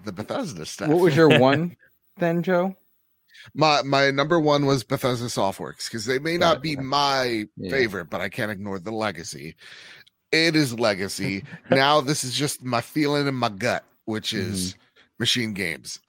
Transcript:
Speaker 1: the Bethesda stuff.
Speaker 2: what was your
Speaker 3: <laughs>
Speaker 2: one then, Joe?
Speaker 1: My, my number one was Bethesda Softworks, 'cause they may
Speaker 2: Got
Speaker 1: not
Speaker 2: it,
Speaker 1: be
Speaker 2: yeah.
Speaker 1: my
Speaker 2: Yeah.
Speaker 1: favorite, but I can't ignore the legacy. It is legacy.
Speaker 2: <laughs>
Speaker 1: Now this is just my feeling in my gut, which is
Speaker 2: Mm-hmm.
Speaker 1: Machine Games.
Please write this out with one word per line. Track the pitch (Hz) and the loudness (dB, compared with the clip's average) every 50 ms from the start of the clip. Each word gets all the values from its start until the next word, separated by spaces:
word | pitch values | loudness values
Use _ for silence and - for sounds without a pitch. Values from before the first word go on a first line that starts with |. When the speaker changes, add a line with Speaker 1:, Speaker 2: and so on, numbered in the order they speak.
| - | -10
Speaker 1:
the | 107 | -10
Bethesda | 92 90 107 - 226 269 254 165 107 80 78 | -10 -10 -8 -6 -6 -6 -6 -6 -8 -10 -12
stuff. | - - - 101 151 | -12 -10 -4 0 2
Speaker 2:
what | 151 180 | 4 4
was | 180 175 147 | 6 6 6
your | 160 160 151 | 8 8 8
Speaker 3:
<laughs> | 147 139 | 8 8
Speaker 2:
one | 127 131 143 151 170 175 - - _ _ _ _ _ _ _ - | 8 6 4 4 0 -4 -6 -12 _ _ _ _ _ _ _ -4
then, | 175 170 165 175 165 | -2 0 0 0 0
Joe? | 185 180 175 180 190 185 - _ _ _ _ _ _ _ _ _ _ - - - - - | 0 2 2 0 -2 -4 -8 _ _ _ _ _ _ _ _ _ _ -20 -20 -20 -12 -2
Speaker 1:
My, | 131 151 156 147 139 | 2 2 4 4 2
my | 127 139 139 139 139 139 | 2 2 2 4 4 4
number | 139 139 143 151 175 170 | 2 2 0 2 2 2
one | 151 151 143 143 143 | 4 4 4 4 4
was | 135 139 131 - | 2 2 0 0
Bethesda | - 139 131 - 127 123 117 120 | -4 -4 -2 0 -2 -2 -2 -4
Softworks, | 117 - 127 104 98 95 - 85 69 76 - - - | -6 -2 -2 -2 -2 -2 -4 -8 -12 -12 -12 -12 -10
'cause | - 113 104 | -10 -6 -4
they | 117 127 131 | -4 -4 -2
may | 147 165 170 175 | -2 -4 -2 2
Speaker 2:
Got | 175 170 | 2 2
Speaker 1:
not | 156 131 | 2 2
Speaker 2:
it, | 135 | 0
Speaker 1:
be | 160 | -4
Speaker 2:
yeah. | 151 135 | -6 -6
Speaker 1:
my | 135 131 139 143 143 139 135 135 127 123 117 110 107 - _ - | -4 -2 0 0 2 2 0 0 0 0 -2 -4 -4 -6 _ -12
Speaker 2:
Yeah. | 104 92 | -8 -4
Speaker 1:
favorite, | 117 135 123 110 95 95 87 - | 0 0 0 0 -2 -6 -8 -8
but | 110 90 | -8 -6
I | 90 101 | -6 -6
can't | - - 113 107 | -6 -6 -6 -6
ignore | 107 92 101 101 98 95 | -6 -8 -8 -8 -10 -8
the | 85 107 | -8 -8
legacy. | 113 110 110 104 90 85 80 - 78 69 69 80 - _ - - - - - - - - - _ _ _ _ _ | -6 -4 -4 -4 -4 -6 -10 -14 -14 -14 -14 -16 -16 _ -20 -20 -20 -20 -20 -20 -20 -20 -20 _ _ _ _ _
It | - 160 165 170 156 | 0 2 2 4 4
is | 156 151 123 120 110 | 2 2 2 0 0
legacy. | 120 110 104 90 101 95 - - 98 95 98 98 - - - - | 0 0 0 0 -4 -6 -6 -6 -4 -4 -4 -6 -8 -10 -16 -20
Speaker 2:
<laughs> | - - | -4 0
Speaker 1:
Now | - 135 135 143 151 151 | 2 4 4 4 4 2
this | 135 131 151 - - | 2 0 -2 -4 -4
is | 127 120 | -6 -4
just | 127 143 147 - - 123 | -4 -4 -4 -4 -8 -6
my | 127 123 117 | -4 -4 -4
feeling | 117 - - 156 151 143 147 147 143 139 | -4 -4 -2 -2 0 0 0 0 0 -2
in | 135 | -2
my | 127 120 113 | -2 -2 -2
gut, | 101 92 120 120 98 85 - _ _ _ _ | -2 -2 -2 -2 -2 -2 -6 _ _ _ _
which | - 110 110 101 - 110 | -8 -6 -6 -6 -6 -4
is | 104 92 87 95 95 90 92 - | -4 -4 -4 -4 -4 -6 -6 -8
Speaker 2:
Mm-hmm. | - _ _ _ _ _ _ _ - | -12 _ _ _ _ _ _ _ -4
Speaker 1:
Machine | 117 - - 127 117 110 104 | -2 0 0 0 -2 -4 -4
Games. | 92 95 82 76 69 - - - - _ | -4 -4 -6 -6 -8 -10 -14 -16 -12 _